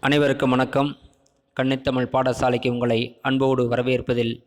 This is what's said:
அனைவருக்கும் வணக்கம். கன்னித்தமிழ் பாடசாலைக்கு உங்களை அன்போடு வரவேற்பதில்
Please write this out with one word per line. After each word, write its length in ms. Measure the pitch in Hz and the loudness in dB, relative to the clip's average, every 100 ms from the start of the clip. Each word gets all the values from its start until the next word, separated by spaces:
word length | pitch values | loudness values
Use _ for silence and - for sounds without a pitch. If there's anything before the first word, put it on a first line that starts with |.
| 135 | 2
அனைவருக்கும் 420 | 147 143 135 135 | 2 2 2 2
வணக்கம். 480 | 127 127 139 143 139 - _ _ _ _ | 2 2 0 -2 -6 -20 _ _ _ _
கன்னித்தமிழ் 560 | - 131 135 135 127 123 | -4 -2 -2 -2 -2 -2
பாடசாலைக்கு 580 | 131 131 120 127 120 123 | 0 0 0 0 0 -2
உங்களை 500 | 120 120 113 120 - | -2 0 0 -2 -6
அன்போடு 480 | 139 131 135 131 120 | -2 0 2 2 0
வரவேற்பதில் 760 | 117 123 127 - 120 117 - | 0 0 -2 0 -2 -2 -4